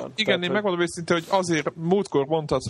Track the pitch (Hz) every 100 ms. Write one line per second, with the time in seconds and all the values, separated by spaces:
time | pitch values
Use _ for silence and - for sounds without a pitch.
0 | - 170 214 180 175 202 208 175 170 -
1 | 165 170 165 196 180 160 - 165 165 202
2 | 190 143 139 160 151 135